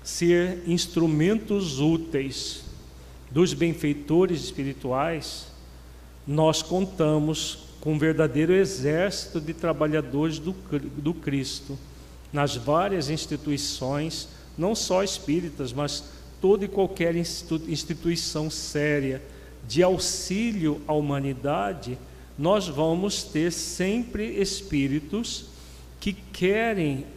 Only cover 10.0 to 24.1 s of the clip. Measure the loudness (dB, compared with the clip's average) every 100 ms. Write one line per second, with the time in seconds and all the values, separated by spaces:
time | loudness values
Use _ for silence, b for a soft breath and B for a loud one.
10 | 0 0 0 0 -6 -8 -4 -4 -4 -4
11 | -2 -2 -2 -2 -2 -6 -10 -12 -12 B
12 | B B B 0 0 0 2 2 4 0
13 | 0 -2 -4 -4 -2 -2 -2 -4 -2 -2
14 | -2 -6 -10 B B B -2 0 0 2
15 | 0 -2 0 0 -2 -6 -6 -2 -4 -4
16 | -10 B B B 4 4 2 0 0 2
17 | 0 0 -2 -6 -4 -4 -2 -4 -4 -4
18 | -2 -2 -2 -4 -4 -4 -6 0 2 2
19 | 0 -4 -8 B B B -4 2 4 4
20 | 0 -4 -4 -2 0 0 0 0 -2 0
21 | 0 0 -2 -2 -2 0 -2 -4 -8 -10
22 | B B B B 2 2 2 0 2 2
23 | 0 -2 -2 0 0 0 -4 -2 0 0
24 | -2